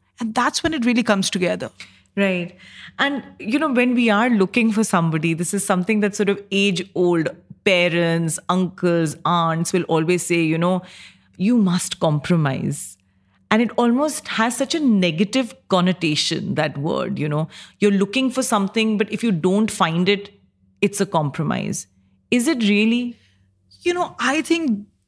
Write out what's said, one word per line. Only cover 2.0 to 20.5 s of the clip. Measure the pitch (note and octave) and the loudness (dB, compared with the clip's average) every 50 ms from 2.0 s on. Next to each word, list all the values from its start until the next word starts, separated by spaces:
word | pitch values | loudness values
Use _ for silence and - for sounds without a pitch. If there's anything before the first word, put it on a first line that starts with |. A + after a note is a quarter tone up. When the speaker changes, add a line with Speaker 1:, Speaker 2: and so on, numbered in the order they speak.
| _ _ - | _ _ -4
Speaker 2:
Right. | G3 G3+ G3 F#3 F3+ F3 F3 - - - - - - - - - - | -2 0 0 0 -2 -4 -8 -12 -18 -20 -20 -20 -20 -20 -16 -6 -4
And, | C4 C#4+ C#4+ B3 - - - - | -2 -2 -2 -4 -8 -12 -16 -12
you | C3 G3+ A#3 D4 | -6 -2 -2 0
know, | D#4+ D4+ B3+ | 0 2 2
when | B3 B3 B3 B3 | 2 2 2 2
we | A#3+ A#3+ A3+ | 2 2 2
are | G3+ G3+ A#3 B3+ | 2 2 2 2
looking | A#3+ G3+ F#3+ F3+ - B3 A3+ A3+ | 4 2 2 2 2 2 2 2
for | G#3 A3 A3 | 2 2 0
somebody, | - - F3 E3 E3 D#3 D#3+ D3+ E3 E3 | 2 2 0 0 2 0 0 0 -2 -2
this | D#3+ F3 - - | -2 -4 -4 -4
is | G3 G3 | -4 0
something | - G3 F3+ F3 A3 A3 G#3 | 0 0 0 0 0 0 0
that's | G#3 G3+ G3+ | 0 0 0
sort | - G#3 F#3+ | 0 0 0
of | G3+ G3+ - - | 0 -2 -4 -4
age-old. | G3 G3 G3 G3+ F#3 E3+ - - - - F3+ F3 F3 E3 D#3 - - - _ - - _ - | 0 0 2 2 0 -2 -4 -6 -2 0 2 2 2 2 0 -2 -4 -10 _ -20 -14 _ 0
Parents, | G#3 F#3 F3+ F3 F3+ D#3+ E3+ E3+ E3 E3 E3+ E3+ D#3+ D3+ - - - | 2 4 4 4 2 2 2 2 2 2 0 0 -2 -4 -6 -4 -2
uncles, | F3+ F#3 F#3 E3 - - - F3 E3+ E3+ E3 D3+ D#3 - - | 0 0 0 -2 -2 -2 0 2 2 2 2 0 -2 -4 -2
aunts | D#3 F3 E3+ E3 E3 D#3+ E3 E3+ - - | 0 0 2 2 0 0 -2 -2 -2 -2
will | F3+ E3 | -2 0
always | - D#3+ D#3+ D#3+ D#3+ F3+ E3+ - | 0 0 0 2 0 0 -2 0
say, | - F3 E3+ | 0 0 2
you | E3 D#3 D#3+ E3 | 2 2 0 0
know, | E3+ F3+ F#3 F3+ F3+ - - - - - - _ _ _ _ | 0 0 0 -2 -4 -8 -20 -20 -20 -20 -20 _ _ _ _
"You | - F#3 G#3+ B3 A#3+ | -2 0 2 2 4
must | G3+ F3+ F3 F3+ - - - - | 4 2 2 0 -2 -4 -6 -2
compromise." | - D#3+ D3+ D3 - - F3+ E3 D3+ C#3 C3+ - - C#3 C#3+ - - - - _ _ _ _ _ _ _ _ _ _ - | 0 0 0 0 0 0 0 2 2 0 -2 -2 -4 -6 -6 -6 -8 -12 -14 _ _ _ _ _ _ _ _ _ _ 0
And | G#3+ A3 | 2 2
it | A#3+ G#3+ - | 2 2 0
almost | - A#3+ A#3+ A#3 C4 D4+ D#4 - - - - | 0 2 2 2 2 0 0 -2 -6 -8 -8
has | - G#3+ A3+ B3 A#3+ | -2 -2 -2 -2 0
such | - C#4 - - | -2 -4 -2 -2
a | E4 | 0
negative | D4+ B3+ G#3+ G3 F3+ F3 D#3 D#3+ G#3 G3+ - C4 B3+ A3+ - - _ - | 2 2 4 4 2 2 2 0 -2 0 0 -2 -2 -2 -6 -14 _ 0
connotation, | F#3+ F3+ F3 F#3 F3+ - F3 D#3 D3+ - - - E3 - - - C3+ | 2 2 2 2 0 0 0 -2 0 0 -2 -2 -4 -4 -4 -4 -2
that | D3 D#3 D3+ - C#3+ | -2 -2 -2 -2 -4
word, | C#3 D#3+ - - - A#2+ C3+ C3 | -4 -2 -2 -2 -2 -4 -4 -4
you | C#3+ D3+ | -4 -2
know. | D3 D3+ D#3+ - - - - - _ - | -2 -2 -4 -4 -8 -18 -20 -16 _ 0
You're | G3+ G#3 | 2 2
looking | G3+ F#3+ G3 G3 - C4 C4 B3+ | 4 4 2 0 0 -2 -2 0
for | B3+ C4 B3+ | 0 -2 -2
something, | - A#3 G3+ G3 F#3 - A3+ A3 A3 G#3+ G3 | 0 0 0 0 0 0 0 0 0 0 0
but | G#3 - | -2 -2
if | - G3 | -4 -2
you | - A#3 F#3+ | 0 0 0
don't | D#3 D3 F3+ F#3+ G#3 A3 G3+ | 2 2 2 2 2 2 0
find | - - F#3 D#3+ E3 E3+ F#3 F#3+ | 0 0 0 0 2 0 2 2
it, | G3+ G3 G3+ - - _ _ _ | 0 -2 -2 -12 -20 _ _ _